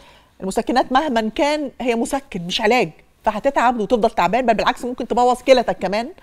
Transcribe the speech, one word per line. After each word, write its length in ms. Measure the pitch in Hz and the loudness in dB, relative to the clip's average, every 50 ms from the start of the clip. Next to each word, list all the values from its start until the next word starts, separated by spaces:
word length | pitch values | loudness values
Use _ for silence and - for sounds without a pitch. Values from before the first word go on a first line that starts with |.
| - - - - _ _ _ - | -20 -20 -20 -20 _ _ _ -12
المسكنات 500 | - 190 - 233 214 - 262 254 - - | -10 -6 -4 -4 -2 0 0 0 0 2
مهماً 380 | 254 285 311 311 233 226 220 214 - | 0 0 0 0 0 -2 -2 -2 -2
كان 360 | - 294 285 302 302 294 247 - - | 0 0 0 0 -2 -4 -6 -8 -4
هي 140 | 233 254 233 | -4 -2 -2
مسكن 460 | 233 269 - 294 269 - - - 180 | -2 -2 -2 -4 -6 -6 -8 -10 -10
مش 200 | 170 180 - - | -8 -6 -4 0
علاج، 280 | 226 208 - 240 190 160 - - _ _ _ _ - | 2 2 4 2 2 0 -4 -12 _ _ _ _ -4
فهتتعب 540 | 226 208 208 - 277 277 311 233 247 247 233 | -4 -4 -2 -2 -2 0 2 2 2 2 0
وتفضل 300 | 202 - 254 220 226 226 | 0 0 2 2 2 2
تعبان، 360 | - - - 208 202 247 262 | 2 0 0 0 0 0 2
بل 80 | 233 220 | 2 0
بالعكس 320 | - - 220 254 - - | 2 0 -2 -2 -2 -6
ممكن 220 | 247 247 - 247 - | -8 -8 -8 -8 -4
تبوظ 300 | 220 240 247 247 247 - | 0 2 2 2 2 2
كلتك 360 | - 269 262 247 226 208 185 - | 4 4 4 4 4 0 -2 -4
كمان. 300 | 202 185 196 220 233 311 381 - | -4 -4 -4 -4 -4 -6 -10 -18